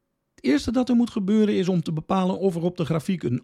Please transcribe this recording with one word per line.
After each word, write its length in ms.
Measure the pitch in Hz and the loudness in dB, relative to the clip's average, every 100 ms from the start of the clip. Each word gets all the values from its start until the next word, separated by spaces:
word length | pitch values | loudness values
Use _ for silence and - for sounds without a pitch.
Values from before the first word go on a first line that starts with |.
| _ _ _ | _ _ _
Het 100 | _ | _
eerste 280 | - 277 - | 0 0 0
dat 160 | 247 247 | -2 2
er 80 | 240 | 2
moet 140 | 233 | 2
gebeuren 460 | - 190 214 208 208 | -2 0 2 4 2
is 120 | 180 | 0
om 140 | 185 | 0
te 100 | 160 | 0
bepalen 460 | 156 - 190 185 190 | -4 -2 0 0 0
of 160 | 190 | -2
er 80 | 170 | -2
op 140 | 170 175 | -4 -4
de 80 | |
grafiek 380 | 156 160 - 180 | -4 -2 -2 -4
een 200 | - 120 | -2 -4